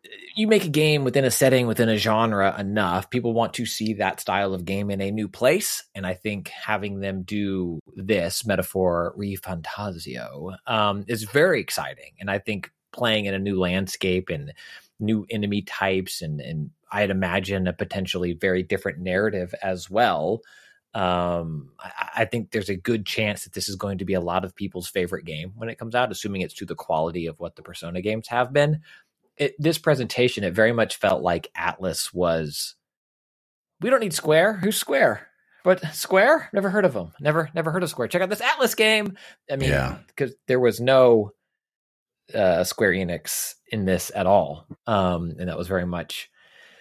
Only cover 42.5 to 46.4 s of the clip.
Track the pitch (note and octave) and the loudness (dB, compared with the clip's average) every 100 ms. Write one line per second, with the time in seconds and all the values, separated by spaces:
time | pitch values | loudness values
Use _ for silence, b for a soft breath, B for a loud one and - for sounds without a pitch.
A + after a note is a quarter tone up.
42.5 | E2+ F2+ - G#2 F#2 F2+ E2 - - - | 4 0 0 2 2 -2 -6 -6 -8 -8
43.5 | - _ A2 F#2+ F2 - G2+ F2+ G2+ D2 | -12 _ -4 0 0 0 -2 4 4 4
44.5 | D2+ - - - G#2+ F#2+ E2+ E2+ D#2 F2+ | -4 -16 -12 -2 2 2 0 -4 -6 -6
45.5 | D#2+ F2+ F#2+ F2 F2 E2 - - b | -6 -2 -2 -2 -4 -8 -10 -14 b